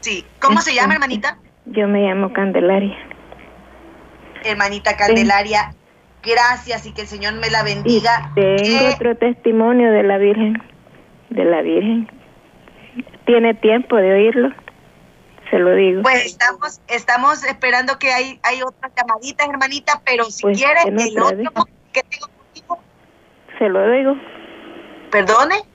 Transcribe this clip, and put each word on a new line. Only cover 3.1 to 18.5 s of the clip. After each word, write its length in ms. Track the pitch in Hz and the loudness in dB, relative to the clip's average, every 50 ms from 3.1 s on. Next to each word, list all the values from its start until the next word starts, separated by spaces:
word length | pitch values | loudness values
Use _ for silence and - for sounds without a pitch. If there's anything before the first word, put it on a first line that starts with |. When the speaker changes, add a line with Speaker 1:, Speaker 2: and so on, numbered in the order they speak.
| - - - - - - - - - - - - - - - - - - - - - - - - - - - | -20 -20 -20 -20 -20 -20 -20 -20 -20 -20 -20 -20 -20 -20 -20 -20 -20 -20 -20 -20 -20 -20 -20 -20 -20 -12 -8
Speaker 1:
Hermanita 460 | 220 214 202 202 202 202 202 - 214 | -8 -4 -4 -4 -4 -4 -4 -4 -4
Speaker 2:
Sí. 60 | 208 - | 0 2
Speaker 1:
Candelaria, 760 | 208 208 226 226 226 196 202 202 202 214 214 208 208 - - _ _ _ _ _ _ _ _ _ | 2 4 4 4 4 4 4 2 2 2 0 -2 -2 -2 -8 _ _ _ _ _ _ _ _ _
gracias 640 | - 220 233 240 240 247 247 - - 247 233 220 220 | -4 0 2 4 4 2 2 -2 -4 -8 -8 -8 -8
y 60 | 214 | -12
que 100 | 208 214 | -14 -14
el 40 | 214 | -12
Señor 280 | 208 208 202 202 208 220 | -12 -12 -8 -6 -6 -6
me 160 | 220 226 226 | -4 -4 -2
la 100 | 220 220 | -2 -2
Speaker 2:
Y 120 | 214 214 202 | -2 -2 -4
Speaker 1:
bendiga. 560 | 202 202 233 240 220 208 233 233 233 - - - | -4 0 2 2 2 4 2 0 0 -2 -4 0
Speaker 2:
tengo 140 | 208 196 190 196 196 202 214 226 269 | 2 2 2 2 2 2 2 2 2
Speaker 1:
Eh, 120 | 262 254 269 | 2 2 0
Speaker 2:
otro 220 | - 233 240 233 | 0 -2 -2 0
testimonio 760 | 233 226 240 240 - - 233 220 220 220 233 247 247 240 233 | 0 0 -2 -2 0 -2 0 2 2 2 4 4 4 4 4
de 100 | 220 208 | 4 4
la 160 | 208 196 196 196 | 4 2 2 2
Virgen, 440 | 202 202 208 220 220 214 220 226 - - - _ _ _ - - - _ _ - _ _ | 2 2 2 2 0 0 -2 -4 -6 -14 -20 _ _ _ -20 -20 -20 _ _ -20 _ _
de 140 | 240 208 185 | -4 0 0
la 180 | 170 170 160 | 2 2 0
Virgen. 460 | - 165 165 175 190 214 226 233 220 - - - - - _ - _ _ _ - - - - - - - - 247 - - - - - | 0 0 0 0 0 0 -2 -2 -4 -6 -12 -20 -20 -20 _ -20 _ _ _ -20 -20 -20 -20 -20 -20 -18 -16 -16 -16 -16 -18 -8 0
¿Tiene 280 | - 240 233 226 233 220 | 2 2 4 4 2 0
tiempo 420 | 220 - 214 220 240 247 - 247 | 2 2 2 2 2 0 0 2
de 160 | 220 190 190 | 2 4 4
oírlo? 380 | 190 196 208 226 226 262 240 269 269 - - - - _ _ - _ - - - _ _ _ _ - - - - | 4 4 4 4 4 2 0 0 -2 -8 -20 -20 -20 _ _ -20 _ -20 -20 -20 _ _ _ _ -20 -20 -8 -2
Se 80 | - 185 | 0 2
lo 160 | 180 180 180 | 4 4 4
digo. 280 | 190 196 185 180 190 | 4 4 2 2 0
Speaker 1:
Pues 220 | 214 262 262 247 240 | 0 0 0 0 -2
estamos, 540 | - - _ 233 240 - - - 302 - - _ - | -6 -4 _ -2 -2 -2 -2 -10 -10 -10 -14 _ -8
estamos 560 | 233 240 - - 240 247 254 269 302 294 285 | -8 -6 -2 0 0 2 2 2 0 0 -4
esperando 540 | 269 262 - - 254 247 247 254 254 277 269 | -8 -6 -4 -2 0 0 0 0 -2 -4 -2
que 140 | - 269 | -2 -2
hay, 260 | 254 254 254 262 262 262 | 0 0 -2 -4 -8 _
hay 200 | - 240 | -4 -4